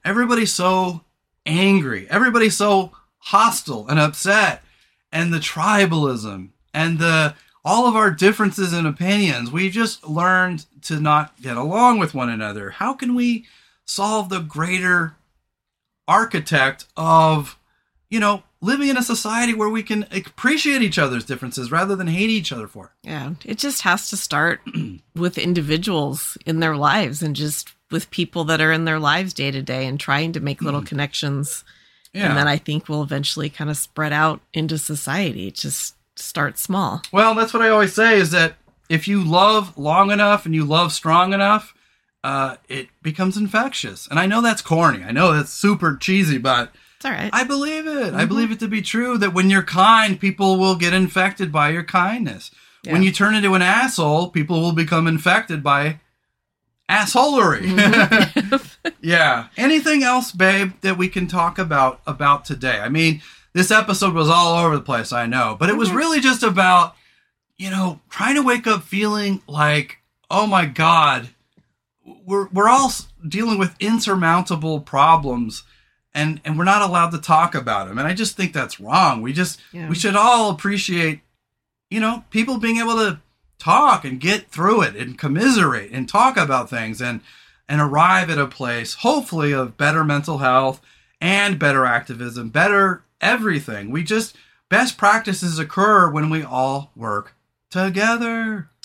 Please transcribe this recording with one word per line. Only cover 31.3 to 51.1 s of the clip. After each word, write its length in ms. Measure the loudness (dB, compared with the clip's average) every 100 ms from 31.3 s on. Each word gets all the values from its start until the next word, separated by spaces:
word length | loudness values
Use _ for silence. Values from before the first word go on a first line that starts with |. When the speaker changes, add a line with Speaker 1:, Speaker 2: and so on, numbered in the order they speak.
| -4 -6 -10 -16 _ _ _ _
Speaker 1:
Yeah. 140 | -4 -2
Speaker 2:
And 80 | 0
then 120 | 0
I 80 | -2
think 300 | -4 -6 -4
we'll 140 | -6
eventually 460 | -4 -4 -4 -6 -8
kind 200 | -6 -6
of 60 | -6
spread 360 | -8 -6 -2
out 280 | 0 0 -2 _
into 240 | -6 -4 -4
society. 720 | -6 -8 -6 -4 -4 -6 -10
Just 440 | -10 -8 -8 -10 _ _ -16
start 420 | -10 -4 -4 -4
small. 440 | -4 -2 -4 -6 -2
Speaker 1:
Well, 240 | 2 2
that's 200 | 2 0
what 80 | 2
I 80 | 2
always 240 | 4 2
say 240 | 2 4 4
is 120 | 4
that 240 | 2 0 -2 _ _ -4
if 180 | -2 0
you 140 | 0
love 520 | 2 4 6 4 0 -6
long 320 | 0 2 4
enough 340 | 4 2 2
and 100 | 0
you 100 | -2
love 280 | 2 2 0
strong 400 | -2 2 4 4
enough, 420 | 2 2 0 -2 _ _ _ _ _
uh, 340 | -6 -4 -4 -8 -12
it 200 | -12 -12 _
becomes 340 | -8 -2 -2 -2
infectious. 680 | -2 -2 -2 -6 -10 -12 -4
And 100 | -2
I 60 | 0
know 160 | 2
that's 180 | 2 0
corny. 400 | -2 2 2 2
I 80 | -4
know 220 | 0 2
that's 180 | 2 -2
super 440 | -2 0 2 -2 -2
cheesy, 400 | 0 0 2 0
but 320 | 0 0 -2 _ _ _
Speaker 2:
It's 100 | -8
all 60 |
right. 180 | -6 -4
Speaker 1:
I 120 | -2
believe 420 | -2 -4 -4 -6 -6
it. 260 | -6 -4
I 40 | -2
Speaker 2:
Mm-hmm. 100 | 0
Speaker 1:
believe 220 | 0 -2
it 80 | -4
to 80 | -4
be 140 | -4
true 340 | -4 -4 -2 0
that 140 | 0
when 160 | 2 4
you're 140 | 2
kind, 580 | 2 2 6 6 4 0
people 380 | -2 0 2 2
will 180 | 2 2
get 160 | 0
infected 580 | 2 0